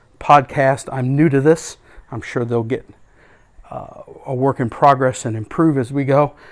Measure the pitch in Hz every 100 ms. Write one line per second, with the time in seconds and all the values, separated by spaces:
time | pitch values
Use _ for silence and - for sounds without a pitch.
0 | _ - - 147 131 151 135 139 - 135
1 | 127 139 160 135 139 165 - - _ -
2 | - 113 - 131 117 120 117 123 - -
3 | _ _ _ _ _ - - - - -
4 | - - - 127 135 127 117 - 143 135
5 | 131 127 123 110 107 - 165 139 120 139
6 | 135 139 147 - -